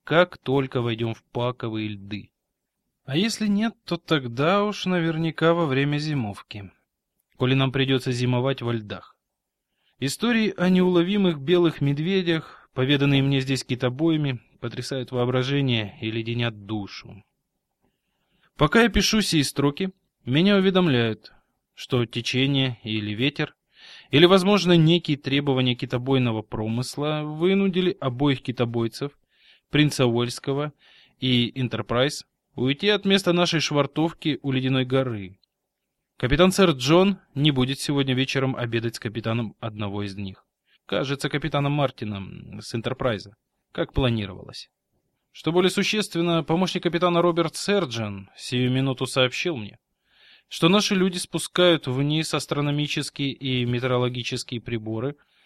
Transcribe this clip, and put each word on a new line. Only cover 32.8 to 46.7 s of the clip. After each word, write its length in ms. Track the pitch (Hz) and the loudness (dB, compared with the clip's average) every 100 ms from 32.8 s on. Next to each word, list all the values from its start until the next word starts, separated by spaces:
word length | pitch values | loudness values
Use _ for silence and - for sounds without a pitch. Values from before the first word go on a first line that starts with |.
| 202 | 0
от 160 | 208 196 | 0 2
места 260 | 196 180 | 2 4
нашей 280 | 175 175 160 | 2 2 0
швартовки 800 | - 147 139 - 165 - 156 135 | 0 0 0 0 -2 -2 -4 -2
у 100 | 139 | -2
Ледяной 320 | 131 131 131 | -2 0 0
горы. 540 | 127 131 127 110 92 98 _ _ _ _ _ _ _ - | 0 -2 -2 -6 -10 -16 _ _ _ _ _ _ _ -6
Капитан 340 | 123 147 185 | 0 4 6
сэр 200 | 185 180 | 6 4
Джон 460 | 135 127 170 196 190 _ | 4 4 6 6 2 _
не 180 | 135 151 | 0 2
будет 280 | 131 127 139 | 2 0 -2
сегодня 340 | - 143 135 | -2 0 2
вечером 400 | 127 131 - 131 | 0 0 0 -2
обедать 420 | 127 120 117 113 - | -2 -4 -2 -4 -6
с 40 | |
капитаном 560 | 110 113 113 117 107 - | -8 -6 -4 -4 -4 -8
одного 440 | 113 107 104 101 | -12 -8 -8 -6
из 140 | 101 98 | -8 -8
них. 280 | 95 92 _ _ _ _ | -10 -12 _ _ _ _
Кажется, 460 | - - 139 139 143 | -6 -4 -2 -4 -4
капитаном 420 | 147 156 143 143 | -4 -2 -2 0
Мартином 880 | 147 135 - 107 98 95 - - 104 | 0 -2 -4 -8 -8 -10 -14 -16 -16
с 140 | - | -10
Энтерпрайза, 600 | 117 - 131 131 101 101 - _ _ _ | -8 -6 -4 -4 -4 -8 -20 _ _ _
как 220 | - 170 | -8 -4
планировалось. 720 | - 127 113 98 92 - - - _ _ _ _ _ _ | 0 0 0 -4 -10 -16 -18 -20 _ _ _ _ _ _
Что 180 | - 160 | -8 0
более 200 | 170 185 | 2 2
существенно, 760 | 202 190 214 196 165 170 165 | 2 0 -2 -2 -2 0 0
помощник 380 | - 165 185 | 0 0 0